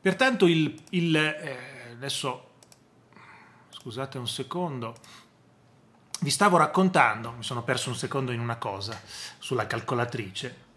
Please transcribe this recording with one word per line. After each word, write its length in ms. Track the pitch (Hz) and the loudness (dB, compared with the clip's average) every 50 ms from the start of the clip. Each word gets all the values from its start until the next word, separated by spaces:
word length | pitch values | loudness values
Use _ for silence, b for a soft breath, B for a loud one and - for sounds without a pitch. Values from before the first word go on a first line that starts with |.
pertanto 480 | _ 190 180 185 262 269 247 196 196 175 | _ 2 2 4 4 4 4 6 6 6
il, 340 | 170 160 156 147 151 - - - | 6 6 4 2 0 -6 -14 -4
il, 260 | - 180 170 170 160 | -2 0 2 4 4
eh, 760 | 156 151 156 151 - - 147 135 123 123 123 - 107 110 117 120 | 4 4 2 0 -4 -8 -10 -10 -10 -12 -14 -16 -16 -16 -16 -16
adesso, 600 | 117 131 139 - - - 139 127 127 131 - _ _ - _ - _ _ _ _ _ _ _ _ B B B B B B B B B B B | -12 -8 -6 -6 -4 -4 -4 -6 -6 -12 -20 _ _ -20 _ -20 _ _ _ _ _ _ _ _ B B B B B B B B B B B
scusate 500 | B - - 127 110 117 135 135 135 135 | B -16 -14 -12 -8 -8 -8 -8 -8 -8
un 80 | 123 | -6
secondo, 720 | 110 98 - 131 127 - 175 180 170 143 127 117 113 113 B B B B B B B B _ _ _ _ _ _ _ _ _ _ _ _ _ _ _ _ - | -6 -6 -6 -6 -6 -4 -4 -4 -4 -4 -6 -8 -8 -10 B B B B B B B B _ _ _ _ _ _ _ _ _ _ _ _ _ _ _ _ -4
vi 120 | - 143 | -2 0
stavo 260 | - - 202 202 180 | 2 4 4 6 8
raccontando, 720 | 170 156 147 - 180 190 190 185 165 135 117 107 110 117 117 | 6 6 6 4 4 4 4 6 6 6 6 4 0 -6 -10
mi 140 | 120 123 110 | -10 -10 -10
sono 180 | - 127 120 120 | -8 -6 -6 -2
perso 280 | - 135 127 - - | -2 -2 -2 0 -4
un 40 | 123 | -6
secondo 380 | 120 - 123 - 139 131 127 123 | -6 -6 -4 -2 -2 -2 -2 -4
in 80 | 117 | -4
una 160 | 117 120 117 | -4 -4 -4
cosa, 440 | 113 - 113 98 98 101 104 113 - - B B B B B B B | -4 -6 -8 -6 -6 -8 -8 -10 -10 -12 B B B B B B B
sulla 300 | - - 135 120 107 110 | -6 -4 -2 -2 0 0
calcolatrice. 960 | - 113 - - 135 120 120 120 - - 110 95 95 - - 123 - - - _ _ | -2 -6 -2 -2 0 0 0 -2 -2 -6 -8 -8 -10 -10 -10 -10 -12 -14 -20 _ _